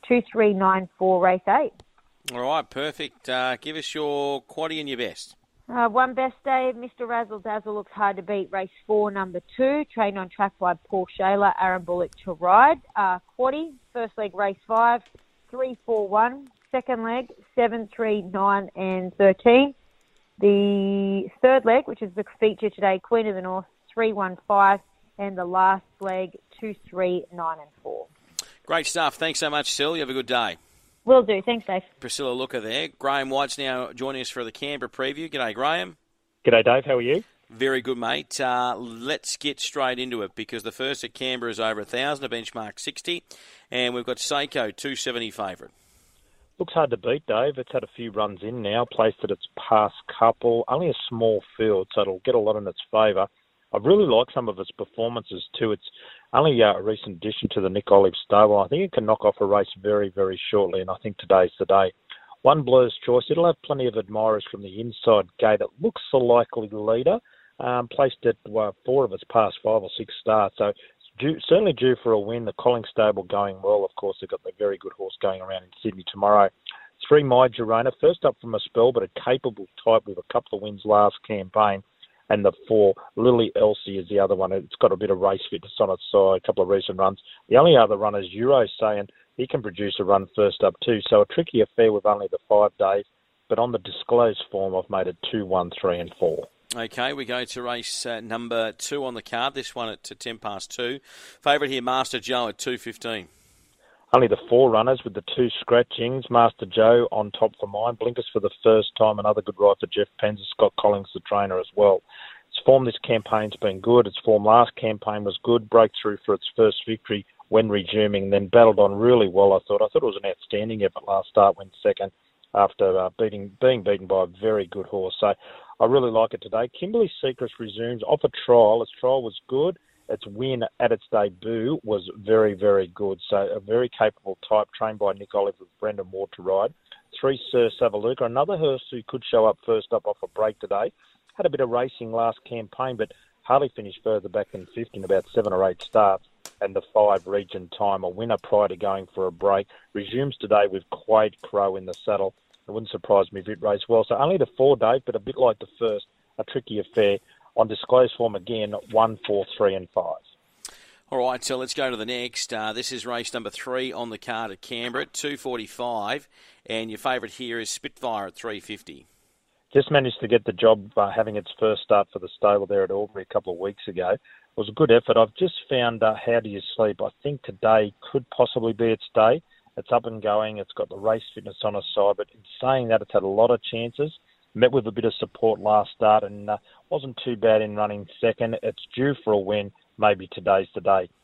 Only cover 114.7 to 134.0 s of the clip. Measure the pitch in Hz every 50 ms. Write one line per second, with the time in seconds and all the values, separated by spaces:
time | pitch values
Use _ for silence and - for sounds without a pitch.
114.7 | - - - 113 110 104 - - 104 104 104 98 90 - _ - 120 117 110 107
115.7 | - 117 113 107 _ - - 110 104 98 _ - 104 95 - - - - 113 107
116.7 | 101 - - - 113 110 _ - 110 104 98 _ _ _ - _ - 110 113 110
117.7 | 104 104 92 - - 107 107 104 101 98 98 98 101 101 101 92 - 120 117 113
118.7 | 107 - 104 98 98 101 110 120 123 120 107 95 85 95 98 98 98 95 - -
119.7 | 104 101 107 104 _ 160 151 120 98 98 98 101 90 _ - - - 104 107 110
120.7 | 113 110 101 95 _ - - - 98 98 95 - _ - 101 98 92 - 98 95
121.7 | _ _ - 104 98 - 98 98 _ _ _ _ _ _ _ _ _ 101 101 98
122.7 | - _ 101 95 92 95 92 92 90 _ 113 110 101 104 98 101 95 _ - 127
123.7 | 131 120 95 98 101 95 95 92 98 95 92 87 87 92 101 110 110 104 98 85
124.7 | - 101 92 - - 98 92 92 - - - 104 101 _ - - - - - -
125.7 | - _ 110 113 127 139 127 120 113 113 113 110 - 104 - 107 95 110 120 127
126.7 | _ - - 185 220 233 226 180 - - - 135 127 _ 131 113 - _ 117 107
127.7 | 98 104 117 117 123 117 107 - - 147 - 156 - - - - 123 120 113 104
128.7 | 110 117 113 - - - - 127 131 135 123 113 101 - _ _ 127 131 147 175
129.7 | 185 _ _ _ _ _ _ - - 107 - 107 98 107 127 135 131 120 113 107
130.7 | _ _ 123 117 117 101 _ _ - 110 104 101 90 90 - 110 117 113 110 123
131.7 | 156 151 _ 113 107 101 90 92 - 107 101 101 110 110 110 107 101 90 98 104
132.7 | 101 98 95 87 87 - 104 98 95 90 - - - 98 98 98 - 110 95 101
133.7 | 110 120 127 120 - -